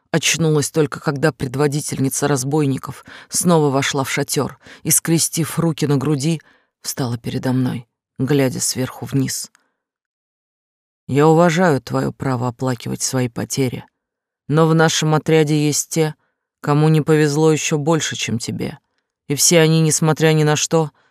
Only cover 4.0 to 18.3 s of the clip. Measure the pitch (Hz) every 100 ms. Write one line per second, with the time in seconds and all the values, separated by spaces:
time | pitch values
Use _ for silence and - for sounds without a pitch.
4 | 131 - 127 147 120 - - - - -
5 | - 165 - 165 151 - 170 - 143 143
6 | 143 147 151 156 - _ _ _ - -
7 | 123 120 - 123 131 127 127 117 - _
8 | _ - 135 143 131 117 - 120 127 -
9 | 120 135 131 - - _ _ _ _ _
10 | _ _ _ _ _ _ _ _ _ _
11 | - 135 156 160 175 160 180 135 - 131
12 | 139 - 135 123 123 120 131 120 131 127
13 | - 131 123 - - - 131 120 - _
14 | _ _ _ _ - 151 160 165 160 -
15 | 156 156 - 160 151 151 151 139 - 165
16 | 156 - _ _ _ _ 151 147 156 156
17 | 147 156 151 147 160 151 - 151 143 160
18 | - - -